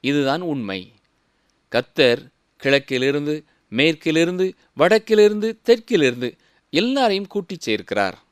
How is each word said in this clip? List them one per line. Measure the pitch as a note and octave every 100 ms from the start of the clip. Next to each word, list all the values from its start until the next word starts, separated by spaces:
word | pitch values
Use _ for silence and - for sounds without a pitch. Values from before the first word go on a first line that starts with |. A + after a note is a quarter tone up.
இதுதான் | B2+ D3 C3+ D3+
உண்மை. | F3+ C#3 G#2 F#2+ F#2+ _ _ _ _ _ _ _ _
கர்த்தர் | A#2+ B2 - C3 A#2+ - _ _ _
கிழக்கிலிருந்து, | C#3 C#3 C3+ C3 C3+ C#3 D3 D3+ _ _ _
மேற்கிலிருந்து, | A2 D3+ D3+ E3 D#3+ E3+ F3+ F#3+ - _ -
வடக்கிலிருந்து, | E3 A3 A3 G#3+ G#3 G#3 A3 A3 -
தெற்கிலிருந்து | A#3 - G#3+ C3+ B2 B2 - _ _ _
எல்லாரையும் | D3 A#3 C#4 A#3+ G3 G3
கூட்டிச் | G3+ F3+ F#3 -
சேர்க்கிறார். | G#2+ F2 G#2 G2 F2 _